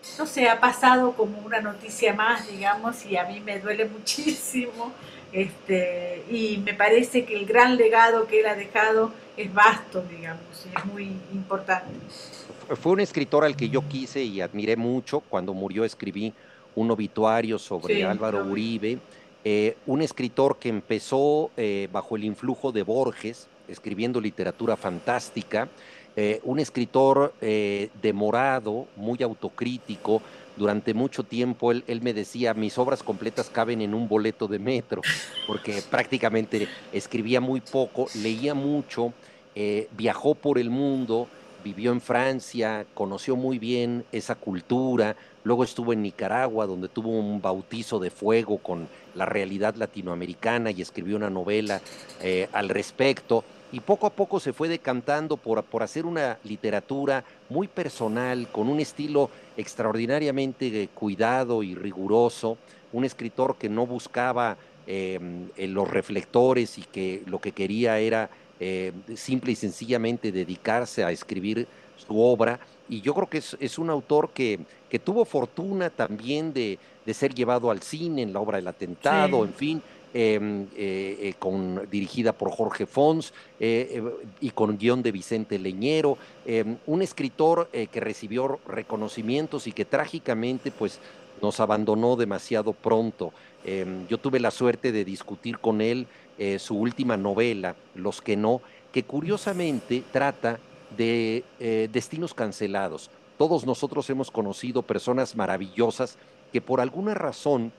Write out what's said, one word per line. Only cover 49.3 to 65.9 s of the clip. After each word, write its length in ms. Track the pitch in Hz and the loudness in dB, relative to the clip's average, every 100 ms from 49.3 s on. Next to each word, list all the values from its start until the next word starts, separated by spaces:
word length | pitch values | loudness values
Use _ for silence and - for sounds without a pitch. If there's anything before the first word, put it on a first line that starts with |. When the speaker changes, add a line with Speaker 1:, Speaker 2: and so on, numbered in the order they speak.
| 101 98 98 104 110 | 0 -2 0 -2 0
Speaker 2:
latinoamericana 960 | 107 104 90 87 87 87 113 120 113 | -6 -6 -6 -6 -6 -4 0 0 0
y 120 | 92 | -2
escribió 340 | 90 - 90 104 | -6 -8 -4 -2
una 140 | 104 | -2
novela, 500 | 95 90 107 107 95 - - - - | -2 0 0 0 -2 -4 -18 -20 -8
eh, 280 | 92 92 95 | -2 0 0
al 160 | 104 98 | -2 0
respecto. 760 | 98 101 - 135 135 - 117 - - - | -2 -4 2 2 2 2 0 0 -20 -14
Y 100 | 127 | -12
poco 260 | - 196 208 | 0 2 2
a 40 | |
poco 300 | - 196 196 | 0 0 0
se 120 | 143 | -2
fue 140 | 123 160 | -2 -2
decantando 680 | 165 - 127 120 147 156 151 | -2 -2 -4 0 -2 0 -4
por, 260 | 113 110 | -2 -2
por 180 | 104 113 | 0 -4
hacer 240 | 107 151 165 | -2 -4 -4
una 320 | 170 139 113 | -2 -2 -2
literatura 800 | 107 104 110 101 - 139 139 135 - - - | -8 -4 -2 -2 -2 -2 0 0 -2 -20 -6
muy 180 | 135 196 | -4 -4
personal, 800 | - 156 - 113 110 127 127 117 | -4 -6 -2 -2 0 0 -2 -4
con 180 | 110 110 | -2 0
un 120 | 147 | 0
estilo 480 | 147 - 147 147 135 - - - | -2 -4 -2 2 2 -2 -16 -10
extraordinariamente, 1080 | 107 - 113 110 117 143 147 135 135 127 131 107 | -10 -2 -2 0 0 0 0 0 -2 -2 -2 -2
eh, 60 | 98 | -4
cuidado 680 | - 107 95 113 127 123 117 | -2 -4 2 2 2 2 0
y 120 | 101 | 0
riguroso, 840 | 90 101 92 95 110 120 - 113 117 - - - | -4 -8 -4 2 6 6 2 -4 -4 -10 -20 -8
un 120 | 117 | -2
escritor 520 | 131 - 113 - 131 131 | -2 -4 -8 0 0 0
que 120 | 110 | -2
no 180 | 107 120 | 0 -2
buscaba, 720 | 123 - 120 123 120 117 101 - - - | -4 -6 -2 0 2 0 -2 -12 -20 -8
em, 640 | 98 95 92 87 87 90 - | -4 -4 -4 -6 -10 -12 -8
en 180 | 95 | -4
los 140 | 95 | 0
reflectores 920 | 98 | 0